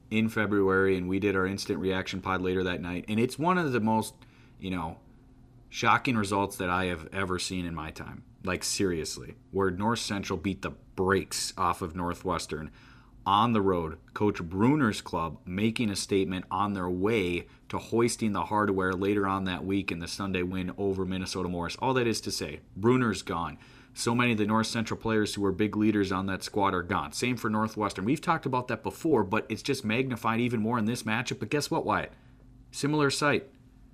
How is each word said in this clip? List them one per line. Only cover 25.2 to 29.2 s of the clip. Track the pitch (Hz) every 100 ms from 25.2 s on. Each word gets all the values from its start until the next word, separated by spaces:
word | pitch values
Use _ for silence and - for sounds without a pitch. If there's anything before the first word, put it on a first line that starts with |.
| 101
who | -
were | 101
big | 90 107 101
leaders | 107 104 95
on | 95 98
that | 92
squad | - 107 98 90
are |
gone. | 87 92 73
Same | - 123 120
for | 113
Northwestern. | 107 110 107 101 - 98
We've | 147
talked | - 160 139
about | 127 -
that | 117
before, | 95 - 165 127